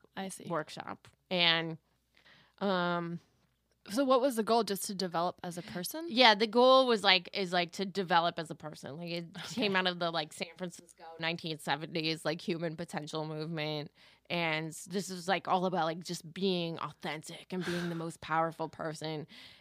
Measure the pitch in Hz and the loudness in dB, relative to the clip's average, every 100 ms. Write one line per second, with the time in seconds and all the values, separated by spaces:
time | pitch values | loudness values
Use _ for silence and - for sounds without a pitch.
0 | _ - 190 - - 165 - - - - | _ -10 -10 -10 -6 -4 -4 -10 -12 -14
1 | - _ - 180 170 165 165 160 _ _ | -18 _ -2 4 4 4 0 -6 _ _
2 | _ _ - - _ - 202 185 175 175 | _ _ -20 -20 _ -4 0 2 2 0
3 | 170 170 _ _ _ _ _ _ - 214 | -2 -8 _ _ _ _ _ _ -4 0
4 | 262 262 277 226 202 233 202 196 - 190 | 4 6 4 2 2 2 2 -2 -6 -4
5 | 185 165 175 - 180 170 - 175 180 311 | -2 -2 -2 -4 -10 -10 -8 -8 -8 -8
6 | 339 240 240 202 220 240 254 262 254 220 | 0 8 8 8 4 6 8 8 8 6
7 | 196 185 175 202 180 180 170 - 196 196 | 6 6 4 -4 0 0 0 -2 -4 -2
8 | 175 175 170 170 160 156 151 160 - 151 | 2 4 4 0 -6 -10 -14 -12 -12 -10
9 | 170 170 165 175 - 226 208 190 185 175 | -8 -8 -8 -12 -8 -2 2 4 2 0
10 | 175 165 156 - 175 165 180 - 175 - | 0 -2 -4 -6 -10 -8 -10 -10 -20 -20
11 | 165 165 165 170 165 156 165 147 160 165 | -16 -8 -6 -4 -6 -6 -4 -4 -4 -4
12 | 160 156 156 170 - 165 170 160 170 165 | -2 -2 -4 -4 -4 -4 -4 -6 -8 -8
13 | 151 156 156 156 156 160 151 151 147 _ | -6 -6 -6 -6 -6 -4 -4 -4 -8 _
14 | - _ - 175 165 156 160 - - 190 | -20 _ -6 -2 0 0 -4 -8 -8 -6
15 | 180 180 170 180 - 175 185 180 160 165 | -6 -6 -2 0 2 2 2 2 0 -2
16 | 170 170 156 175 190 180 170 160 151 - | -6 -10 -10 -2 0 2 -2 -4 -8 -8
17 | 165 156 165 170 - 180 175 175 175 165 | -8 -8 -10 -16 -8 -4 -2 -2 -4 -4
18 | 165 - - 160 165 156 160 - 160 156 | -6 -8 -2 2 2 -2 -8 -6 -8 -6
19 | 156 156 160 - - - | -6 -6 -8 -14 -20 -16